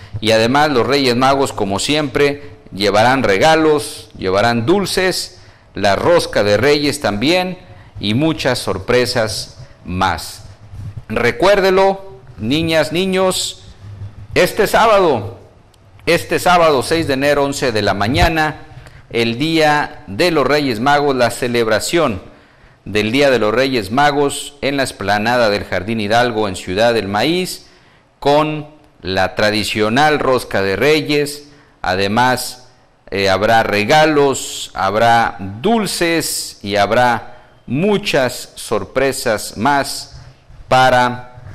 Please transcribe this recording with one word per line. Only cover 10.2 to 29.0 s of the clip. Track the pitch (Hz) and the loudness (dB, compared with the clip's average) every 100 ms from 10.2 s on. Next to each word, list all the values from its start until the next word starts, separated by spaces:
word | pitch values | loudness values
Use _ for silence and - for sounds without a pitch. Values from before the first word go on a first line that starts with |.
| - - - - - - - - - | -8 -16 -20 -20 -20 -14 -14 -14 -8
Recuérdelo, | - 120 - 180 202 190 190 196 190 - - - - | -2 -2 2 2 4 4 4 2 0 -8 -20 -20 -10
niñas, | 110 151 165 160 147 | -4 -2 0 0 0
niños, | 160 190 185 185 180 - - - - - - - - - | -2 -2 0 0 -2 -6 -10 -20 -20 -20 -16 -16 -16 -6
este | - 175 - 190 | 0 0 2 0
sábado, | 208 226 202 175 120 104 101 - _ _ _ _ - - | 4 4 4 4 0 -4 -14 -20 _ _ _ _ -10 -2
este | 170 - 165 | -2 0 -2
sábado | 175 180 165 139 | 2 4 4 2
seis | 117 165 147 | 0 -2 0
de | |
enero, | 131 143 143 | 0 2 2
once | 139 135 135 | 0 -2 -2
de | 107 | 0
la | 101 | 0
mañana, | 95 101 156 175 160 156 143 - - - - - | 0 0 0 0 0 -4 -6 -16 -20 -20 -20 -8
el | 117 117 117 | -4 -2 -2
Día | 156 160 151 147 127 - - | -2 2 2 2 -2 -10 -14
de | 98 175 | -2 0
los | 156 127 | 2 2
Reyes | 147 139 107 | 0 0 -2
Magos, | 135 147 143 131 | 2 2 2 2
la | 120 | 0
celebración | - 127 120 110 107 - 170 147 92 - - _ _ _ _ | 0 -2 0 0 0 0 0 0 -2 -10 -20 _ _ _ _
del | - 104 107 | -6 -2 0
Día | 131 143 | 2 2
de | 123 | 4
los | 107 | 2
Reyes | 110 135 127 92 | 0 0 -2 -2
Magos | 127 147 143 143 - - - | 0 0 2 -2 -4 -12 -8
en | 131 139 | -6 -4
la | |
explanada | 127 - 98 104 110 123 110 | -6 -6 -2 0 0 2 2
del | 101 90 | 0 -4
Jardín | 95 95 113 | -6 -4 -4
Hidalgo | 101 117 123 110 104 | 0 2 2 0 -4
en | 92 | -6
Ciudad | - 92 120 113 | -6 0 2 0
del | 98 | -2
Maíz, | 104 131 180 180 - - _ _ _ _ _ | -2 0 -2 -4 -10 -18 _ _ _ _ _
con | 139 147 156 151 147 - _ _ | 2 2 2 -4 -12 -20 _ _